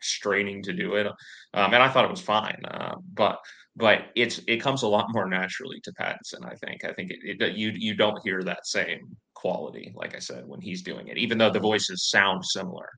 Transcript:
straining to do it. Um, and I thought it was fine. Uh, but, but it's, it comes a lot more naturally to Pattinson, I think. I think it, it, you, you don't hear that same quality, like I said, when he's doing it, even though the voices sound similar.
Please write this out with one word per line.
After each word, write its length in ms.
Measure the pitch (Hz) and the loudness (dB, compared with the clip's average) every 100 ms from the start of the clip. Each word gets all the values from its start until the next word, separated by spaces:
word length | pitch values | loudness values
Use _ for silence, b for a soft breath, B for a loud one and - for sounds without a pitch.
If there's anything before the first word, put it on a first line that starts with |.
straining 600 | - - 104 98 101 98 | -6 -2 0 2 0 -4
to 80 | 95 | -6
do 220 | 90 95 | -4 0
it. 120 | 101 104 B B B B | 0 0 B B B B
Um, 180 | - 98 | 2 6
and 100 | 120 | 8
I 60 | 131 | 8
thought 160 | 135 | 6
it 60 | 104 | 4
was 100 | - | 2
fine. 400 | - 107 50 - 50 | 0 2 2 -6 -8
Uh, 240 | 50 50 50 - | -6 -6 -8 -6
but, 240 | - 101 92 B B B | 2 2 2 B B B
but 340 | - 110 98 - | 2 6 6 2
it's, 260 | - 120 - - | 0 0 0 -2
it 120 | 117 | 0
comes 240 | 135 135 | 2 2
a 60 | 117 | 4
lot 180 | 104 107 | 4 4
more 180 | 113 92 | 0 0
naturally 520 | 92 92 - - - | 0 -2 -6 -10 -12
to 120 | - - | -12 -6
Pattinson, 440 | - - - - | -6 -6 -10 -14
I 100 | 60 - | -12 -12
think. 280 | - - | -10 -8
I 80 | 82 | -8
think 180 | - 95 | -8 -8
it, 300 | - - 95 | -10 -10 -4
it, 160 | 110 101 | -2 -2
you, 160 | 107 | -4
you 200 | 95 110 | -4 -2
don't 260 | 101 107 104 | 2 2 2
hear 200 | 104 92 | -2 -2
that 240 | 92 85 - | -4 -6 -4
same 340 | 104 85 82 - - _ | -4 -2 -6 -10 -20 _
quality, 580 | - 92 - 65 55 - | -6 -4 -2 -6 -12 -14
like 200 | - - | -12 -12
I 40 | - | -10
said, 280 | - 62 - | -12 -12 -14
when 140 | 69 | -12
he's 220 | - 92 | -10 -8
doing 260 | 90 67 55 | -8 -10 -8
it, 80 | 60 | -4
even 220 | 113 113 | 0 4
though 120 | 110 | 4
the 100 | 98 | 6
voices 500 | 104 107 - 90 - | 4 4 2 -2 2
sound 340 | 107 98 92 | 4 4 2
similar. 440 | 92 98 95 - - | -2 -4 -6 -8 -12